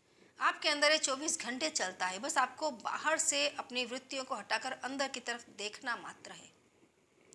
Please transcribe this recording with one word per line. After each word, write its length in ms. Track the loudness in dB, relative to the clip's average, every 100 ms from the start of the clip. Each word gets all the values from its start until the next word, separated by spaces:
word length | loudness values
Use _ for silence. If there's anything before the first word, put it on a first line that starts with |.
| _ _ -18 0
आपके 280 | 0 2 2
अंदर 240 | 6 6
ये 60 | 6
चौबीस 420 | 4 0 0 -2
घंटे 300 | -2 -2 -2
चलता 360 | 0 -2 -2 -4
है। 120 | -2
बस 200 | 0 2
आपको 320 | 2 0 -2
बाहर 480 | -2 -4 -2 2 2
से 300 | 4 2 2
अपनी 360 | 0 -4 -4
वृत्तियों 400 | -4 -6 -6 -6
को 100 | -4
हटाकर 380 | -6 0 -2 -2
अंदर 360 | -6 -4 -2 -2
की 120 | -4
तरफ 240 | -6 -6 -8 -10
देखना 380 | -8 -6 -6 -6
मात्र 360 | -8 -14 -16
है। 200 | -16 -20 _ _ _ _ _ _ _ _